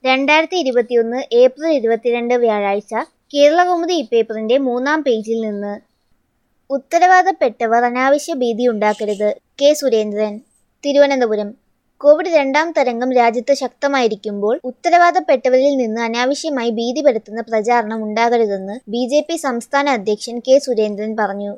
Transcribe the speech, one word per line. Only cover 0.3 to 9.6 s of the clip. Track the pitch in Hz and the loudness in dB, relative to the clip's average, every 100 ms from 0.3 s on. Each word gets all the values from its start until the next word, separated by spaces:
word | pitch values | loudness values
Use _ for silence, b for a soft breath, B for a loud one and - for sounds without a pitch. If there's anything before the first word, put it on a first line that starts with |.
| 302 320 370 | 2 0 -2
ഇരുപത്തിയൊന്ന് | 262 247 226 240 226 247 - | 0 0 0 0 0 -4 -2
ഏപ്രിൽ | 233 254 262 320 | 4 4 2 -2
ഇരുപത്തിരണ്ട് | 294 226 226 240 240 233 | 0 0 -2 -2 -2 -2
വ്യാഴാഴ്ച, | 247 240 208 202 202 208 220 311 _ _ | 0 0 0 -2 -4 -4 -8 -8 _ _
കേരളകൗമുദി | 285 285 330 359 349 339 | 4 4 4 2 0 -2
ഇപ്പേപ്പറിന്റെ | 349 220 233 226 220 220 262 | -4 0 -2 0 -4 -2 0
മൂന്നാം | 262 240 269 311 | 0 -2 -2 -2
പേജിൽ | 285 220 214 226 | 0 -2 -2 -4
നിന്ന്. | 220 202 202 208 _ _ _ _ _ _ _ _ _ | -4 -6 -8 -10 _ _ _ _ _ _ _ _ _
ഉത്തരവാദപ്പെട്ടവർ | 277 _ 339 359 370 370 349 262 220 226 233 | -8 _ 2 6 6 6 2 -2 -2 0 2
അനാവശ്യ | 240 247 262 285 285 | 0 0 2 2 0
ഭീതി | 294 247 220 247 | -4 -2 0 0
ഉണ്ടാക്കരുത്, | 220 214 208 208 202 208 202 _ | 2 0 0 -4 -2 -2 -2 _
കെ | - | 0